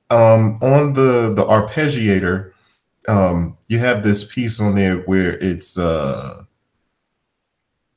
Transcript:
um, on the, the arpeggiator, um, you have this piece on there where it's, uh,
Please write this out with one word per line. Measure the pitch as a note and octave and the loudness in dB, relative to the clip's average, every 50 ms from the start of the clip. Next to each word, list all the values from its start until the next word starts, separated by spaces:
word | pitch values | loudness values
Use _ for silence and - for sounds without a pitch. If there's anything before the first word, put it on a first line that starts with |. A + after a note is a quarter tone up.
| _ - | _ 0
um, | A#2+ A#2 A2+ A2+ A2+ A2+ A2 G#2+ G#2+ A2+ | 4 4 6 6 6 4 4 0 -2 0
on | B2+ C3 C#3 D3 D3 C#3+ | 0 2 2 2 2 2
the, | C3+ C3+ C3+ C3 B2 A#2+ A#2 A2 G2+ | 0 2 2 2 2 2 0 0 0
the | G2+ - | 0 0
arpeggiator, | G2+ A2 G#2+ G#2+ - - D#3+ D3+ C#3+ D3+ A#2+ A2 G#2 G2 F#2 F#2 F2 F#2+ G2 G2+ - _ _ _ _ _ _ _ _ _ _ - | 2 2 0 0 -2 -4 -4 -2 -2 -2 -2 0 0 0 0 0 -2 -4 -4 -6 -10 _ _ _ _ _ _ _ _ _ _ -4
um, | G#2+ G#2+ G2+ F#2+ F2+ F2 E2+ E2+ E2 - _ _ - | 0 0 2 2 2 0 -2 -4 -6 -8 _ _ -4
you | A2+ A#2 | -4 -2
have | B2 B2+ B2 G#2 | 0 0 -2 0
this | G#2+ G#2+ G2+ G2+ - | 0 -2 -2 -2 -4
piece | - - B2+ B2 A2+ A2 - | -8 -6 -6 -6 -4 -4 -2
on | G#2 G#2 G2 | -2 0 0
there | G2 G2 F#2 F2+ F2 | 2 0 0 0 -2
where | F2 F2+ F#2+ F#2+ F#2 F2 E2 - | -2 0 0 0 0 0 -2 -4
it's, | F2 F#2+ F2 - - - - F#2 | -4 -4 -4 -6 -8 -10 -6 -4
uh, | F2 E2+ E2 D#2 C#2+ C#2 B1+ G#1+ C2+ C2 - - - _ _ _ _ _ _ _ _ _ _ _ _ _ _ _ _ _ _ _ _ _ _ _ _ _ _ _ _ _ _ | -2 -2 -2 -2 -4 -4 -6 -8 -10 -14 -16 -18 -20 _ _ _ _ _ _ _ _ _ _ _ _ _ _ _ _ _ _ _ _ _ _ _ _ _ _ _ _ _ _